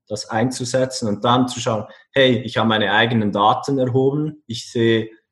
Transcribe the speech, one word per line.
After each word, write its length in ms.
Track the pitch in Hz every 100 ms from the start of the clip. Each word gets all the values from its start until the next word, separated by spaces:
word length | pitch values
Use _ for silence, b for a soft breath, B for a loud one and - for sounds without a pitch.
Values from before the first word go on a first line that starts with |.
| -
das 220 | 107 -
einzusetzen 800 | 113 131 - 120 131 127 - 110
und 160 | 101
dann 240 | 123 127 127
zu 120 | 117
schauen, 260 | 120 107 107 B B
hey, 300 | 139 131 117
ich 140 | 110 120
habe 120 | 113
meine 220 | 107 98
eigenen 400 | 107 117 117 104
Daten 480 | 101 107 131 - 135
erhoben, 640 | 127 131 135 147 156 151 -
ich 220 | 113 -
sehe, 400 | 120 113 113 110 B B